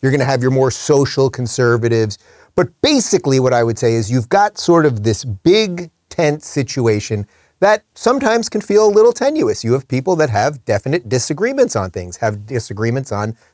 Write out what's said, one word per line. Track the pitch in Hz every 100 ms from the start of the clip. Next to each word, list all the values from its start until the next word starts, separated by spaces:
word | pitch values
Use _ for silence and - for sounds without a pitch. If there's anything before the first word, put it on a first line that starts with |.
you're | 135
gonna | 139
have | 131 131
your | 127
more | 131 131
social | - - 143 135 - 135
conservatives. | - 117 - 123 117 117 113 107 - _ _ _
But | - 175 _
basically | 285 277 - 196 143 131
what | 127
I | 120
would | 117 117
say | 120
is | 117 104
you've | 127 113
got | 196 208 -
sort | - 170 151
of | 110
this | 110 104
big | 123 98 165 214 214 175 170 _ -
tent | - 151 151
situation | - 143 131 139 113 107 - 107 101 _ _ -
that | 196 214 _
sometimes | - 226 269 254 233 220
can | 214
feel | - 208 214
a |
little | 202 233
tenuous. | - 254 311 120 -
You | 113
have | 135 -
people | 131 180 165
that | 151
have | 104 131 139 -
definite | 101 127 170 107
disagreements | 127 - 151 233 277 247 110
on | 92
things, | 98 90 -
have | 110 104
disagreements | 107 123 - 101 113 127 131
on | 104 107 113 _